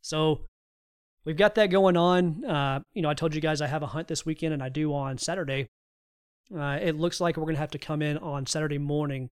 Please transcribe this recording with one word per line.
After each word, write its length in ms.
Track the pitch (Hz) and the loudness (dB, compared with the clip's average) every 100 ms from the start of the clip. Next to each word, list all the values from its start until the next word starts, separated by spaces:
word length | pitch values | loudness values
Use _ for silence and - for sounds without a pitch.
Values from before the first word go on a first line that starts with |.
So 440 | - 156 156 147 - _ _ _ _ _ _ _ - | -6 0 2 0 -4 _ _ _ _ _ _ _ -8
we've 120 | 156 | 2
got 160 | 202 208 | 4 6
that 120 | 208 | 4
going 300 | 185 190 175 | 6 6 6
on. 460 | 175 180 180 160 | 6 6 4 0
Uh, 360 | 277 151 139 135 - | -2 0 0 -2 -6
you 100 | - | -2
know, 60 | 160 | -2
I 40 | |
told 220 | 151 165 156 | 0 0 0
you 60 | |
guys 200 | 156 156 | 0 0
I 60 | 147 | -2
have 160 | 151 | -4
a 40 | 147 | -4
hunt 200 | 156 165 | -6 -6
this 180 | 156 - | -6 -4
weekend, 280 | 156 160 | -4 -2
and 100 | 151 | -2
I 60 | 131 | -4
do 240 | 131 156 | -2 -2
on 240 | 143 135 131 | -2 -4 -4
Saturday. 480 | - 180 151 135 131 _ _ _ _ _ _ _ _ 180 | -4 -4 -2 -4 -4 _ _ _ _ _ _ _ _ -6
Uh, 240 | 143 143 | -4 -2
it 140 | 185 156 | -2 0
looks 240 | 170 - | -2 0
like 160 | 170 160 | -2 0
we're 80 | 156 | -2
gonna 140 | 156 | -2
have 120 | 151 | -4
to 60 | 147 | -8
come 240 | - 151 | -4 -2
in 160 | 151 147 | 0 -2
on 300 | 160 143 135 | -4 -6 -4
Saturday 320 | 160 156 143 | -2 -2 -2
morning 500 | 143 147 147 135 127 | -2 -2 -2 -4 -8